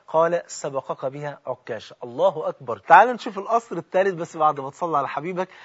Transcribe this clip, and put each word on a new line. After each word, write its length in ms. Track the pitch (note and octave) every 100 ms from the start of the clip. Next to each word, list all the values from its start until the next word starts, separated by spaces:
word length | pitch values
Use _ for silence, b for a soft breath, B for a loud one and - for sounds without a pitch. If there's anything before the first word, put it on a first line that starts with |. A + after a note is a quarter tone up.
| B
قال: 340 | D#3+ E3+ E3+ -
"سبقك 580 | - D3+ C3+ - D#3+ C3+
بها 340 | C#3+ D3 C#3+ -
عكاشة." 480 | B2 - A2 - -
الله 440 | D#3+ B2+ F#3 D#3 F#3
أكبر. 300 | - B2 G#2+
تعال 300 | - E3+ A#3+
نشوف 300 | A#3+ B3 G3
القصر 400 | G3 A3+ - E3+
الثالث 360 | - F#3 G3
بس 240 | E3+ E3 D#3+
بعد 220 | D3+ C#3+
ما 100 | C3+
تصلى 280 | - F3 D3
على 100 | B2+
حبيبك 420 | C#3+ E3 F3+ F#3 B